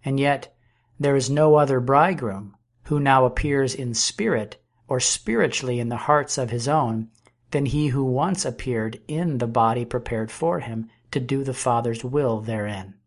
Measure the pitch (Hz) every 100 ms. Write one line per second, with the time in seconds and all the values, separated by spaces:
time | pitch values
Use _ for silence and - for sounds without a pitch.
0 | - 135 143 139 - _ _ _ _ _
1 | 143 139 123 147 156 151 143 131 120 139
2 | 170 165 120 98 101 _ _ _ - 151
3 | 139 135 127 127 147 143 135 - 127 110
4 | - - 208 127 104 - _ _ _ 127
5 | - - - 226 165 - 131 120 117 120
6 | - 147 139 - 123 120 120 156 123 113
7 | 113 _ _ _ _ 147 139 147 151 131
8 | 131 127 147 185 139 117 - 117 110 110
9 | - 151 175 131 120 117 113 120 120 123
10 | - 113 110 - 165 175 117 113 113 _
11 | _ 143 120 135 135 123 - 120 120 117
12 | 127 139 135 113 110 110 104 101 98 -